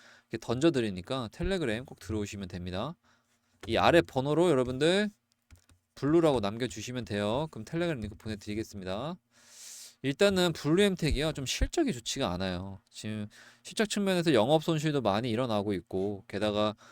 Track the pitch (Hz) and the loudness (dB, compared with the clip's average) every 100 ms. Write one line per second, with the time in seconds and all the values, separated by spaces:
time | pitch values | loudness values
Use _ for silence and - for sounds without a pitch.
0 | - - _ 117 - 120 165 135 110 92 | -20 -20 _ -8 -4 2 2 2 0 -4
1 | 92 131 110 - 175 190 135 110 135 - | -6 -6 -6 -6 -4 -2 -2 -4 -6 -14
2 | - 110 101 101 92 92 90 92 135 - | -8 -6 -6 -8 -10 -8 -6 -6 -6 -10
3 | _ _ _ _ _ _ - 104 107 165 | _ _ _ _ _ _ -2 2 6 6
4 | 160 135 139 151 180 135 127 127 156 196 | 4 0 0 2 4 4 2 2 2 2
5 | 214 - _ _ _ - _ _ _ - | 0 -6 _ _ _ -20 _ _ _ -4
6 | 139 170 160 127 101 113 123 107 107 123 | 2 4 6 4 0 -2 -6 -6 -10 -8
7 | 107 104 104 127 156 113 107 170 170 135 | -4 -2 0 -2 -4 -10 -8 -4 -4 -4
8 | 104 104 110 104 107 104 110 104 92 101 | -8 -10 -10 -8 -6 -6 -6 -8 -6 -6
9 | 147 180 _ _ - - - - - - | -6 -10 _ _ -20 -20 -20 -18 -20 -8
10 | 135 139 202 190 175 156 147 175 202 185 | -4 2 4 4 2 0 2 4 4 2
11 | 156 123 156 143 127 - - - 285 139 | 0 0 0 -4 -4 -2 -2 0 0 -2
12 | - 135 113 90 95 90 95 95 _ - | -6 -2 -2 0 -2 -4 -8 -14 _ -12
13 | 107 107 104 - - _ - - 214 208 | -8 -8 -10 -14 -20 _ -8 -2 -2 0
14 | 196 180 165 120 117 160 175 160 156 143 | 0 2 4 4 6 4 2 0 0 0
15 | 110 101 123 110 127 104 101 92 - 95 | 2 0 0 -2 0 0 0 -2 -4 -4
16 | 101 98 - 101 107 104 107 104 - | -4 -6 -8 -2 0 2 0 -2 -12